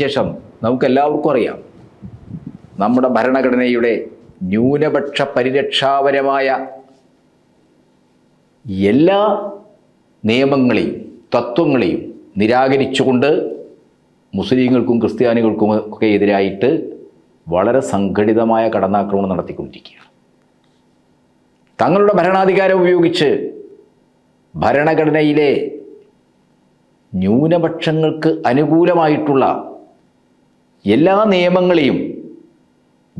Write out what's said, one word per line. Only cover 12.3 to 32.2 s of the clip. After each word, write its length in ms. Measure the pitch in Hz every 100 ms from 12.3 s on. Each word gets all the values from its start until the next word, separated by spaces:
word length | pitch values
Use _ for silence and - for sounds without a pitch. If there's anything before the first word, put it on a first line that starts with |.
| 98
നിരാകരിച്ചുകൊണ്ട് 880 | 107 123 135 135 131 - 131 123 139 175 - - - - _ _ _ _ _ 98
മുസ്ലിങ്ങൾക്കും 600 | 92 127 127 127 - 117 107
ക്രിസ്ത്യാനികൾക്കും 640 | - 123 117 110 107 107 107
ഒക്കെ 320 | 107 - 110 101
എതിരായിട്ട് 540 | 101 98 98 - 123 - - - - _ _ _ - 85
വളരെ 280 | 107 127 131
സംഘടിതമായ 720 | 98 98 98 107 113 117 113 113 107
കടന്നാക്രമണം 580 | 95 101 101 98 98 87
നടത്തിക്കൊണ്ടിരിക്കുകയാണ്. 760 | - - 73 - - - - _ _ _ _ _ _ _ _ _ _ _ _ _ _ _ _ -
തങ്ങളുടെ 320 | 120 190 208 190
ഭരണാധികാരം 560 | 175 190 190 185 190 190
ഉപയോഗിച്ച് 480 | 180 180 165 - 147 104 - - - - _ _ _ _ _ _ _ 160
ഭരണഘടനയിലെ 880 | 110 135 151 160 156 151 151 147 143 - - - - - _ _ _ _ _ _ _ _ _ _ _ 95
ന്യൂനപക്ഷങ്ങൾക്ക് 1080 | 95 120 160 175 160 - 160 156 156 156 160 160 120
അനുകൂലമായിട്ടുള്ള 960 | 135 151 160 175 175 156 151 147 135 101 - - - - _ _ _ _ _ _ _ _ _ 98 120
എല്ലാ 200 | 175 196 214
നിയമങ്ങളെയും 640 | 185 175 180 180 170 131 92 - -